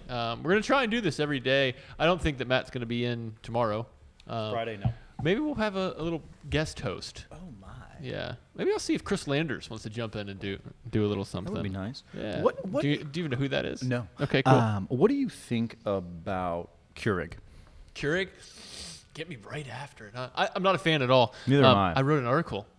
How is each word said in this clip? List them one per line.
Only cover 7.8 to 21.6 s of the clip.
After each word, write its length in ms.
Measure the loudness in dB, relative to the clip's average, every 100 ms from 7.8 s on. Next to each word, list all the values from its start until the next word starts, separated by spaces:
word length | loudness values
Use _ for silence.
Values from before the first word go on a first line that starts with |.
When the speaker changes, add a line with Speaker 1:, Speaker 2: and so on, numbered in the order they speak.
| -18 -14
Speaker 1:
Yeah. 360 | -8 -6 -6 -10 -14 -4
Maybe 140 | 0
I'll 60 | 0
see 160 | 0
if 100 | -2
Chris 240 | 0 -4 0
Landers 400 | 0 0 -4 -8
wants 140 | -10
to 80 | -8
jump 260 | -6 -6 -6
in 140 | -8
and 100 | -6
do, 180 | -6 -6 -10 -16 -2
do 140 | 2
a 40 | 2
little 180 | 2 -2
something. 260 | -6 -6
Speaker 2:
That 80 | -4
would 100 | -4
be 60 | -4
nice. 240 | -6 -8 -12 -10
Speaker 1:
Yeah. 220 | -6 0
Speaker 2:
What, 240 | 0 0 -4
what 140 | -2
Speaker 1:
Do 80 | 0
you, 160 | -2
do 160 | -4 -6
you 60 | -4
even 60 |
know 100 | -2
who 60 | 0
that 180 | -2 -2
is? 160 | -4
Speaker 2:
No. 260 | -2 -2 -4 -4
Speaker 1:
Okay, 200 | 0 2
cool. 120 | 6
Speaker 2:
Um, 320 | 6 6 2 -2
what 200 | 4 4
do 60 |
you 140 | 4 -2
think 480 | -4 -2 0 0 -2
about 840 | -2 -2 -2 -10 -4 -2 -2 -4 -6 -16 _ -4
Keurig? 360 | 0 0 -2 -10 -18 -20 -20 -20 -18
Speaker 1:
Keurig? 340 | -6 -2 -2 -4 -10 -20 -20 -18 -14 -14 -16 -18
Get 160 | -14 -12
me 80 | -12 -10
right 180 | -10 -10
after 380 | -10 -10 -12 -14
it, 80 | -10
huh? 140 | -8
I, 140 | -2 0 2
I'm 60 |
not 120 | 2
a 40 | 4
fan 240 | 4 4
at 80 | 6
all. 240 | 8 6 2 4
Speaker 2:
Neither 180 | 8